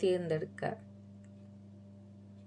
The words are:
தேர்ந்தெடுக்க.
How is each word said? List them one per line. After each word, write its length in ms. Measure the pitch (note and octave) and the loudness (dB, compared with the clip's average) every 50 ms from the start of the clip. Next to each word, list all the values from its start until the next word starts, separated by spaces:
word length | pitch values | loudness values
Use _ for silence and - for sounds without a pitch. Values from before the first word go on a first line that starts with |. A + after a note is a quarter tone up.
| - | 6
தேர்ந்தெடுக்க. 580 | F#3+ F3+ F3+ F3 E3 D#3+ D#3 D#3+ - - - - - - - - - - - - - - - - - - - - - - - - - - - - - - - - - - - - - - - - | 8 8 8 6 6 4 4 4 0 -2 0 0 0 0 0 -6 -12 -12 -12 -12 -12 -12 -12 -12 -12 -12 -12 -12 -12 -12 -12 -12 -14 -14 -14 -14 -14 -14 -14 -14 -14 -14 -14 -14 -14 -14 -14 -14